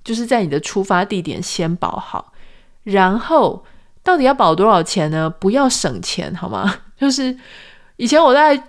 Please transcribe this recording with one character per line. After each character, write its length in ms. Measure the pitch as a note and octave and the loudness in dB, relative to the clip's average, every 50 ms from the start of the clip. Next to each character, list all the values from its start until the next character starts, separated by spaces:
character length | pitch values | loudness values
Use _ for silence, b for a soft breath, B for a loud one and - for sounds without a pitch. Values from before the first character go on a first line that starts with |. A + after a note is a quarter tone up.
| - | -10
就 100 | - A3+ | -8 -6
是 140 | A3+ A#3+ A3+ | -6 -2 0
在 160 | C4 A#3 G3 | 0 0 0
你 40 | D#3 | 0
的 120 | C#3 D3+ | -2 -4
出 240 | D3+ - - G#3 F#3+ | -6 -4 -4 -4 -2
发 200 | G3 G3 F3 F#3+ | 0 0 0 0
地 200 | G3 A3 F#3 E3+ | -2 -4 -6 -4
点 180 | - - - | -6 -8 -8
先 340 | F3+ - - - F3 D#3+ E3+ F3 | -8 -8 -6 -4 -4 -4 -4 -4
保 120 | - - - | -4 -6 -6
好。 400 | - - - - - - - b b b b b b b b b b _ | -6 -10 -10 -10 -12 -12 -12 b b b b b b b b b b _
然 340 | G#3+ G3 G3 F#3 F#3 F#3+ A#3+ | -2 2 2 2 2 2 -2
后 480 | - - E4 D4+ A3+ - - - b b b b b b b b _ | -2 0 2 2 2 2 0 -4 b b b b b b b b _
到 120 | F#4 F#4 | 0 2
底 100 | D#4+ C4 | 2 4
要 60 | B3+ | 2
保 220 | C#4 C4+ A3+ E3 D#3+ | 2 4 4 2 4
多 140 | E3 G3 A3+ | 4 4 4
少 160 | G#3+ F3 E3 | 4 4 2
钱 260 | - - F#3+ D#3 D3+ | 0 -2 -2 -2 -2
呢？ 180 | D#3 D#3+ D#3+ D#3+ | -2 -2 -2 -4
不 220 | - - - F#3+ | -4 -2 -2 0
要 180 | A3 C#4 C#4 B3+ | 2 2 2 0
省 320 | - - - D#3+ A#2+ F2+ - | 0 -2 -4 -4 -6 -6 -8
钱 280 | - - - - - - | -8 -8 -8 -8 -8 -10
好 120 | F3 F3+ F3+ | -10 -10 -8
吗？ 340 | G#3 F#2+ - G3 - - - | -6 -4 -2 -2 -4 -4 -10
<laughs> 80 | - - _ | -18 -8 _
就 80 | C4+ C#4 | -2 0
是 260 | C4 C#4 C4 B3+ B3+ B3+ B B B B B B B B B B B - | 0 0 -2 -4 -6 -8 B B B B B B B B B B B -8
以 80 | A#3 | -4
前 160 | A3+ D4 D#4 | 2 2 4
我 120 | E4 C#4 B3 | 6 6 6
在， 280 | C#4+ D4+ D4+ C#4+ C4+ C4 | 6 6 4 2 2 -2